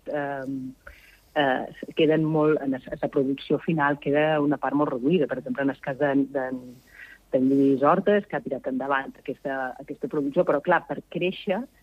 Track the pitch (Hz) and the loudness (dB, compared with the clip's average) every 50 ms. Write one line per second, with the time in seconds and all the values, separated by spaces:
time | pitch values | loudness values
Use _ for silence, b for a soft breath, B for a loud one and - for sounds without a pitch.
0 | _ - 151 147 143 139 143 135 131 135 139 131 131 131 127 B B B B B | _ -8 -6 -4 -4 -4 -6 -6 -6 -6 -6 -6 -8 -10 -12 B B B B B
1 | B B B B B _ - 151 147 135 131 135 127 - - - - - - - | B B B B B _ 0 2 2 2 2 0 -2 -6 -10 -14 -14 -6 0 2
2 | 160 151 156 160 156 156 156 156 151 156 156 - 139 135 135 127 - - - - | 4 4 4 4 2 2 2 4 4 4 2 2 0 -2 -4 -4 -6 -10 -8 -6
3 | - 135 - 143 135 135 139 135 - - 156 143 - - 170 156 139 143 147 147 | -6 -2 0 0 0 0 -2 -4 -2 -2 -2 0 0 0 0 2 2 2 0 0
4 | - 147 139 147 151 156 156 151 143 147 143 - - 131 131 143 147 147 139 120 | 0 0 2 4 4 4 2 2 2 2 0 0 0 0 0 0 0 0 0 0
5 | 120 143 175 180 143 - 131 123 - 127 123 139 139 139 131 - - 147 131 123 | 2 2 2 2 2 0 -2 -4 -6 -6 -4 -2 -2 -2 -2 -4 -6 -8 -2 0
6 | 147 143 135 139 135 135 - 139 131 131 131 127 123 123 123 - B B B B | 0 2 2 2 0 0 -2 -4 -4 -4 -6 -8 -10 -14 -18 -20 B B B B
7 | B B B B _ _ - 131 131 135 139 139 139 139 139 123 139 147 175 180 | B B B B _ _ 0 2 4 4 4 4 4 4 4 4 4 4 4 4
8 | 185 208 208 202 202 - - 143 - 127 135 127 - 139 131 127 131 139 143 135 | 4 2 2 2 0 -2 -6 -8 -6 -6 -8 -6 -6 -6 -4 -4 -2 -2 -2 -2
9 | 135 131 - - - - 131 - - 143 135 135 131 127 - - - - 143 - | -2 -6 -12 -12 -12 -12 -10 -8 -8 -6 -6 -4 -6 -6 -8 -12 -14 -14 -10 -10
10 | - 135 - 151 139 143 135 - - - 147 143 - 180 175 156 - - 147 - | -8 -6 -4 -4 -4 -2 0 0 0 2 0 0 0 0 0 0 0 -4 -10 -10
11 | - _ - 170 170 185 190 - - 208 185 214 262 - b b | -10 _ -6 -4 -4 -4 -4 -4 -4 -4 -4 -4 -6 -8 b b